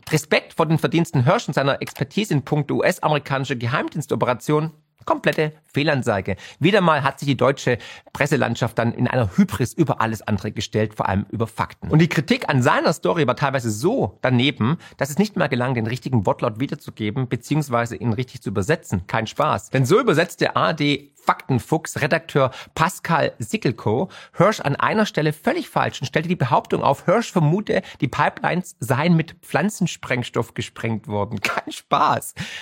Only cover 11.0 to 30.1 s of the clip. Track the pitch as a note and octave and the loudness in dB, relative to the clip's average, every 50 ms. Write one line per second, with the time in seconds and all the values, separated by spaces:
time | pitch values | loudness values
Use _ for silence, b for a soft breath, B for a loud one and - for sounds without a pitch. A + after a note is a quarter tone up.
11 | A2+ - F#2+ G2+ G2+ - - G#2 A#2 A2 - - - - - - - - - D#3 | -2 0 0 0 -2 -2 -4 -4 -4 -4 -4 -4 -6 -6 -6 -10 -2 2 4 4
12 | F3 - - E3 D3 - A#3+ C4+ - - D3 C3 A#2+ C#3+ F#3 C4 E4 A3 E3 - | 4 4 2 0 0 0 0 0 0 0 2 4 4 4 4 4 2 2 0 0
13 | - F3+ F3+ F3 C#3+ B2 B2 - D3+ C#3 B2+ C#3 A#2+ A#2 G#2 G#2+ B2+ F#3 B3 C4 | 0 0 2 2 2 0 0 0 0 0 0 0 -2 -2 -2 0 0 0 0 0
14 | D#3+ G#2 - _ - B2+ B2+ A#2+ B2+ C#3+ C#3 - G#2+ A#2+ D#3+ - B B B B | -2 -2 -2 _ 0 2 4 4 4 2 2 2 2 0 0 -2 B B B B
15 | C#3+ - D3 - D#4 D#4 - - E3 - B2 A#2+ B2 C3 C3+ A#2 A2 A2+ B2 B2 | -6 -2 0 0 0 0 0 0 0 0 0 0 0 0 0 -2 -2 -2 -4 -6
16 | - D3+ C3 A#2 F#2 B2+ C3+ - - A#2+ G#2+ G#2+ C3+ C#3+ - - - - - - | -4 0 0 2 2 2 0 0 -2 -4 -2 -2 -4 -6 -6 -8 -12 -12 -10 -6
17 | A2 G#2 A2 C3+ B2+ A#2+ - A2+ - - C#3+ D#3 D3 C3+ A#2+ A#2 A#2 A#2 - - | -6 -4 -4 -4 -4 -4 -4 -6 -4 -2 -2 -2 0 0 0 -2 -2 -2 -4 -4
18 | - A#2+ G#2+ A2+ B2+ - - - - B2 G2 G2+ F#2+ A2 D#3+ - - - - F#2 | -2 -2 -2 -2 -4 -8 -10 -12 -10 -4 -2 -2 0 0 0 -2 -2 -4 -4 -4
19 | F2+ - - A2+ A#2 - - - C#3+ D3+ B2 G#2+ - - - C3 C3 A#2+ F3 A#3+ | -4 -2 -2 -2 -2 -2 -2 -2 0 0 0 -2 -4 -2 0 0 2 4 4 4
20 | C#4 A3+ D#3+ C#3+ F3 - - - D#3 - - B2 C#3+ D#3+ E3+ D#3 D3 D3 C#3+ - | 4 4 4 2 2 0 -2 -2 -2 0 0 0 0 0 0 0 0 0 0 -2
21 | - - _ _ - - F3+ - - - C#3 A#2 - - D#3 - - - - - | -4 -10 _ _ 0 0 0 0 0 -2 -2 -2 0 0 -2 -2 -2 -4 -4 -2
22 | C3+ - F3+ D#3 - - - D3 C3+ C3 B B B B B - D#3+ F3 - - | 0 0 0 -2 -2 0 0 2 2 2 B B B B B 0 0 0 0 -2
23 | - - E3+ D3 C3 - - - A#2+ - - G#3+ - D3+ - - - G#2+ G#2+ C3 | -4 0 0 2 2 0 -2 -4 -8 -6 -4 -2 0 -2 -2 -2 -2 -2 0 0
24 | F#3 - B B B B B - E3+ G#3 G#3+ - - C#3+ C#3+ - - C3 E3 A3 | -2 -4 B B B B B 4 4 4 4 2 -2 -2 -2 0 0 2 2 2
25 | G#3+ - - D#3+ D3+ D#3 D3+ - - A#3 D4 F4+ C#4 - - D3+ B2 A#2+ - - | 0 0 0 0 0 0 0 -2 -2 -2 -2 -2 -4 -4 -2 0 0 0 -2 -4
26 | C#3+ A#2+ - D#3 D#3+ E3+ F3+ - - A#2 D3 F3 - - - - A2 B2+ C#3 - | -4 -2 -2 -2 -2 -2 -2 0 0 2 2 0 0 0 -2 0 2 0 0 0
27 | - - F3+ A#3 A3+ - - F#3+ D#3 D3 E3 G#3 G3+ - F3 F#3+ - B B B | 0 0 0 0 0 0 0 2 2 4 2 2 0 -2 -2 -2 -4 B B B
28 | D#3 C3 - - D3+ F#3+ - - - D3 D3+ F3 F#3 - - - - A2 B2+ B2 | -4 -2 0 0 0 0 0 -2 -4 -2 -2 -2 -4 -6 -8 -6 -4 -2 0 2
29 | D3+ F3+ E3+ D#3+ D#3 - - - - - - C#3 E3 G#3+ - - F#3+ D#3 - - | 2 4 4 4 2 0 -8 -20 -6 -2 0 0 0 0 -2 -2 -4 -4 -4 -6
30 | - - | -6 -4